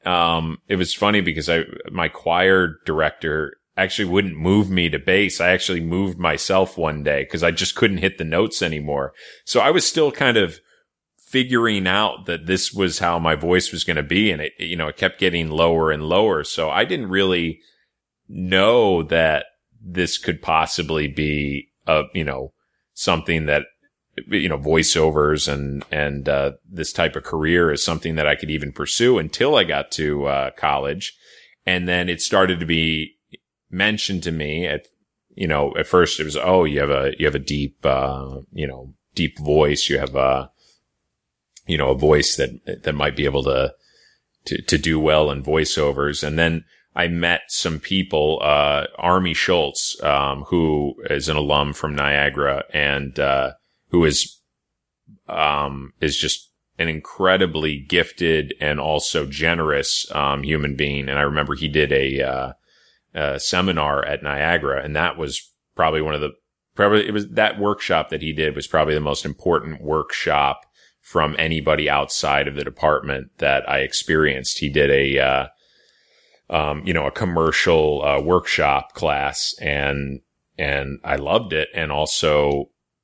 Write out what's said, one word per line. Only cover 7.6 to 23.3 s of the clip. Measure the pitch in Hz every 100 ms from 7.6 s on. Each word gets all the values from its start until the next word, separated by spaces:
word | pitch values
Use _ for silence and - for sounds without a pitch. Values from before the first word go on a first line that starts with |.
| 92 -
couldn't | 110 95
hit | 95 -
the | 80
notes | 82 110 -
anymore. | 87 78 73 71 69 - - - -
So | 123
I | 120
was | 175 -
still | - 147
kind | - 135 113
of | 92 80 _ _ _ _ _ _
figuring | - 131 127 123 117 104 92
out | 98 107 65 92
that | 85 80
this | 92 -
was | 98 92 80
how | 87 85
my | 82 78
voice | 82 92 92
was | 85 -
gonna | 78
be. | 73 90 107
And | 80
it, | 76 -
you | 85 85
know, | 78
it | -
kept | 95 -
getting | 92 85 80
lower | 78 85 82 80
and | 76
lower. | 78 90 107 85
So | 73 - 78
I | 76
didn't | 123 170 104
really | 92 95 90 82 80 _ _ _ _ _ _ _
know | 104 92 95 101 120 104 90
that | 78 82 80 76 - _ _ _
this | 101 87 85 -
could | - 78
possibly | - 80 80 - 78 80 76
be | 69 76 73 73 69 - _ -
a, | 78 76
you | 90 73
know, | 65 67 _ _ _ _
something | - - 85 76